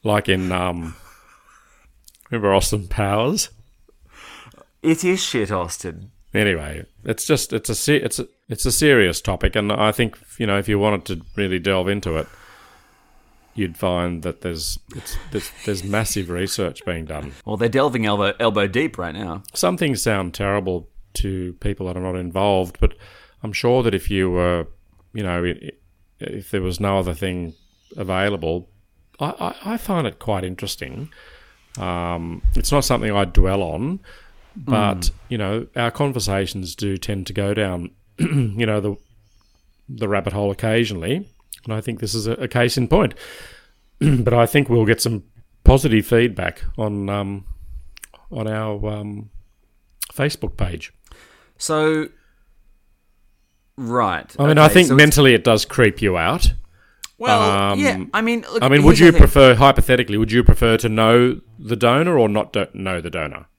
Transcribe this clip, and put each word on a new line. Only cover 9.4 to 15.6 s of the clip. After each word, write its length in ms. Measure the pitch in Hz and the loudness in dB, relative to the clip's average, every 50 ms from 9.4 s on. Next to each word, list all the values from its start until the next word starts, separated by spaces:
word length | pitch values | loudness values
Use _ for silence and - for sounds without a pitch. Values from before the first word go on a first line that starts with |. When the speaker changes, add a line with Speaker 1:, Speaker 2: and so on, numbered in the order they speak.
| - 98 - | -2 -2 -2
Speaker 1:
and 160 | 110 104 101 | 0 -2 -2
I 200 | 104 - 104 107 | 0 0 0 0
think, 260 | 107 - 120 107 - - _ _ - | 2 0 -2 -4 -4 -12 _ _ -8
you 100 | - 117 | -6 -2
know, 120 | 104 98 98 | -2 0 -2
if 100 | 98 107 | 0 -2
you 100 | 104 101 | -2 0
wanted 280 | 101 107 104 90 - | 2 0 0 -2 -4
to 160 | - 92 80 76 - - | -8 -10 -10 -10 -12 -6
really 220 | 104 101 95 92 90 | -6 -4 -2 -4 -2
delve 300 | 80 98 95 92 90 95 | -2 0 0 0 0 -2
into 280 | 101 101 - 90 80 | -4 -4 -4 -4 -4
it, 100 | 78 76 - - - - - - - - - _ _ _ _ _ _ _ _ _ _ _ _ _ _ _ _ _ | -4 -6 -8 -14 -20 -20 -20 -20 -20 -20 -20 _ _ _ _ _ _ _ _ _ _ _ _ _ _ _ _ _
you'd 240 | - 98 87 80 - | -6 -6 -6 -6 -6
find 440 | - 92 90 87 87 87 87 82 78 | -4 -2 -2 -2 -2 -4 -6 -6 -8
that 180 | 90 82 _ | -8 -10 _
there's, 360 | - 87 85 80 76 - - - - - - | -8 -8 -8 -8 -8 -10 -10 -12 -14 -16 -16
it's, 220 | - - - - - - - | -16 -12 -10 -10 -10 -10 -8
there's, 200 | - 101 - - - - | -10 -10 -10 -10 -18 -10